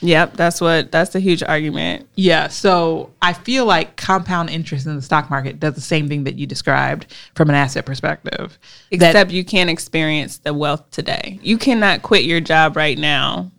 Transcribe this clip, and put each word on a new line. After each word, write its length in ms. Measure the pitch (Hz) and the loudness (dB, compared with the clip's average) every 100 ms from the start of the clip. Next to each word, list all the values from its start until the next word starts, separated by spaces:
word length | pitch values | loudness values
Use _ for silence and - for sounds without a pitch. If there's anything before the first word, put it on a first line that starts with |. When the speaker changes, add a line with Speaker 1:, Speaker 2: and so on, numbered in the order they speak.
Speaker 1:
Yep, 340 | 175 160 170 - | 2 4 2 2
that's 240 | 170 170 | 0 0
what, 300 | 170 160 - | 0 0 0
that's 240 | 160 185 | 0 0
a 60 | 190 | 0
huge 220 | 190 170 | 0 0
argument. 640 | - 156 156 - 170 - - - | 0 -2 -2 -4 -4 -6 -8 0
Speaker 2:
Yeah, 320 | 185 165 151 | 4 4 2
so 640 | - 202 180 165 160 - _ | 0 2 4 2 -2 -6 _
I 100 | 180 | 0
feel 320 | 175 - 262 | 0 -2 0
like 320 | 233 170 165 - | 2 2 0 -6
compound 540 | - 190 175 180 170 | 0 0 0 -2 -2
interest 360 | 165 165 139 147 | -6 -6 -6 -6
in 100 | 147 | -6
the 60 | |
stock 280 | 131 156 147 | -2 -2 0
market 300 | 139 135 - | -4 -6 -4
does 160 | 156 143 | -4 -4
the 40 | |
same 280 | - 160 147 | -2 -2 -2
thing 160 | 147 | -4
that 100 | 135 131 | -4 -6
you 100 | 139 | -8
described 680 | 135 - 135 135 139 - - - - | -6 0 0 0 -4 -10 -20 -8 0
from 120 | 156 | 2
an 40 | |
asset 320 | 143 139 - - | 4 0 -2 -6
perspective. 720 | 135 151 151 - - - - - - _ | -6 -6 -6 -8 -10 -10 -16 -20 -20 _
That 120 | 180 170 | 2 4
Speaker 1:
Except 200 | 202 190 | 4 4
you 140 | 180 | 0
can't 260 | 180 202 180 | -2 0 0
experience 680 | 160 - 160 156 151 135 - | -2 -4 -2 -2 -2 -4 -8
the 140 | 151 | -6
wealth 380 | 147 147 151 - | -4 -2 -4 -6
today. 480 | - - - - 196 | -10 -6 -6 -8 -8
You 160 | - 226 | -2 0
cannot 440 | - 233 202 175 | 2 2 2 0
quit 220 | - 202 | 2 2
your 160 | 135 165 | 2 0
job 360 | 160 160 156 156 | 2 4 4 2
right 220 | 151 139 | 0 0
now. 540 | 151 143 135 180 185 | 0 0 0 -4 -8